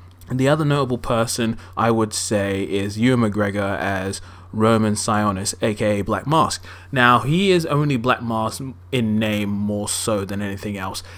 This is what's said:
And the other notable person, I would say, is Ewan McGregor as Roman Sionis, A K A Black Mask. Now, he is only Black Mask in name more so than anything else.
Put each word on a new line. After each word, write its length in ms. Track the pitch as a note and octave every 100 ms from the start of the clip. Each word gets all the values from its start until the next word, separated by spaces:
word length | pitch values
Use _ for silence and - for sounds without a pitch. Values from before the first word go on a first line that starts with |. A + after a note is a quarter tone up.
| - - -
And 100 | B2+
the 80 | C3
other 200 | D#3 D3
notable 320 | C#3+ B2+ A#2
person, 580 | - A#2 A#2 - A2+ A#2 -
I 160 | - A#2
would 220 | A2+ A2
say, 520 | - - G#2 G2 G2
is 340 | G2 G2 G2+ G#2+
Ewan 220 | B2 B2
McGregor 580 | A2 G#2 G2+ G2+ G2 E2
as 420 | F#2+ F#2+ G2 - - - -
Roman 400 | G#2+ A2 A2+ G#2+
Sionis, 640 | G#2 - G#2 G#2 F#2+ G2 -
A 100 | A2
K 280 | G#2 G#2+ G2+
A 40 |
Black 220 | G2 G2+ C#3
Mask. 360 | D#3+ G#2 - - - -
Now, 280 | C3 B2 A#2+
he 300 | B2+ F3 G3
is 140 | F3
only 320 | D#3+ C#3+ D3 B2+
Black 260 | A#2+ A#2
Mask 380 | A#2 A2+ A2 - C3+ - -
in 260 | C3 A2 G#2+
name 300 | A2 G#2 G2+
more 400 | G2+ G#2 G#2 G#2
so 380 | - A#2 G#2 G2
than 160 | G2
anything 340 | G2+ G2 G#2+ G2
else. 260 | F#2+ - -